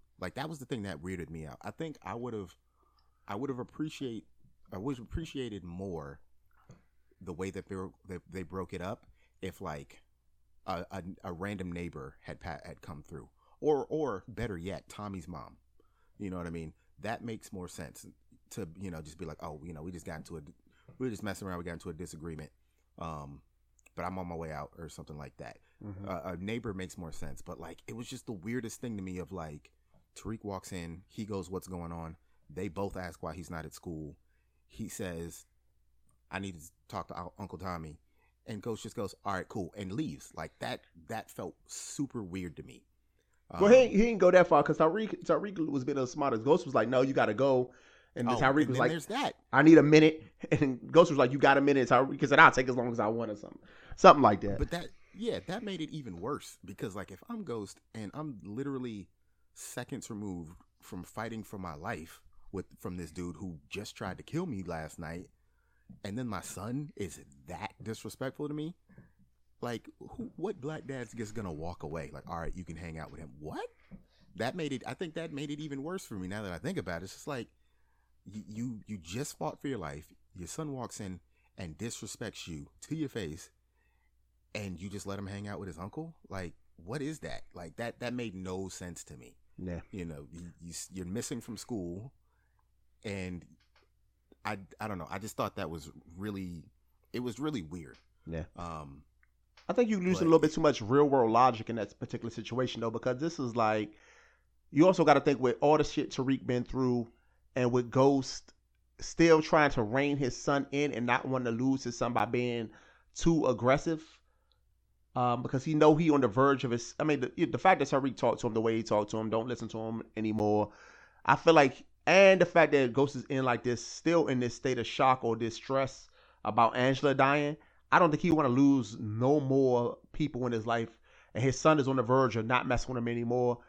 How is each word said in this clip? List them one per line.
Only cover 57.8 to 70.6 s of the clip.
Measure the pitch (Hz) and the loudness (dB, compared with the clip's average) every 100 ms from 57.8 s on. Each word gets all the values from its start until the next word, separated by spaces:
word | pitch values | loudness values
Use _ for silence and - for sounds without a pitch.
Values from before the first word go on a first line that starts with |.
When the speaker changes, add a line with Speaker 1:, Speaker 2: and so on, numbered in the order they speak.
| _ | _
Speaker 1:
and | 110 104 | -12 -10
I'm | 139 156 107 | -10 -10 -12
literally | 90 110 139 135 123 104 90 _ _ _ _ | -10 -8 -6 -6 -8 -10 -14 _ _ _ _
seconds | - - - 123 123 - | -20 -14 -12 -10 -10 -10
removed | 104 104 87 80 87 _ _ | -8 -6 -8 -10 -16 _ _
from | - 95 | -14 -14
fighting | 87 - 113 113 | -12 -10 -10 -10
for | 95 104 | -12 -10
my | 90 73 | -10 -10
life | 95 90 80 - - - - | -8 -10 -12 -20 -20 -20 -12
with, | 95 - - | -10 -10 -12
from | 95 90 | -10 -10
this | 80 | -10
dude | - 87 80 | -8 -10 -8
who | 95 78 - | -10 -12 -12
just | 95 107 - | -12 -12 -10
tried | 101 90 | -10 -10
to | |
kill | - 156 185 | -8 -8 -6
me | 98 | -6
last | 87 82 78 - | -8 -8 -10 -10
night, | 80 87 - _ _ _ _ _ - - 101 | -10 -10 -14 _ _ _ _ _ -20 -14 -10
and | 110 | -6
then | 123 | -6
my | 95 | -6
son | - - 104 131 151 - | -8 -10 -6 -6 -8 -8
is | 92 76 71 - - | -10 -10 -20 -20 -14
that | 85 107 - | -10 -12 -10
disrespectful | 107 110 107 - 131 - 147 | -12 -10 -12 -10 -10 -8 -8
to | |
me, | 151 156 - _ - - _ _ _ _ _ | -8 -8 -12 _ -20 -20 _ _ _ _ _
like, | 120 117 - - | -8 -8 -10 -20
who, | - - 220 - | -16 -14 -14 -8
what | 190 | -8
black | 196 | -8